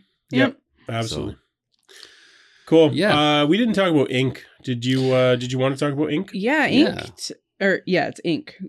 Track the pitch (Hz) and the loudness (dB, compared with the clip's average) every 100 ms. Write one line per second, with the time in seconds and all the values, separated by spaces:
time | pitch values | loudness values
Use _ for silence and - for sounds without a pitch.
0 | _ _ - 254 269 - _ _ - 113 | _ _ -6 0 0 -2 _ _ -10 -6
1 | 117 76 - 71 _ _ _ _ _ - | -6 -6 -10 -12 _ _ _ _ _ -20
2 | - - _ _ _ _ - 160 151 127 | -20 -20 _ _ _ _ 2 4 6 4
3 | 190 147 151 147 147 196 240 196 190 151 | 2 2 2 2 2 2 2 0 2 2
4 | - 127 131 - - _ - 120 123 131 | 2 0 -2 -4 -16 _ -8 -4 -2 0
5 | 131 127 127 123 123 127 135 135 147 139 | 2 2 2 0 -2 -2 -2 -2 -4 -2
6 | 151 151 196 196 220 302 247 254 330 - | -4 -4 -6 -6 -2 0 0 2 0 -2
7 | - - - - _ - 196 170 - 170 | -12 -14 -14 -16 _ -4 -2 -2 0 -2
8 | 117 - 165 151 - - | -2 -6 -4 -4 -6 -16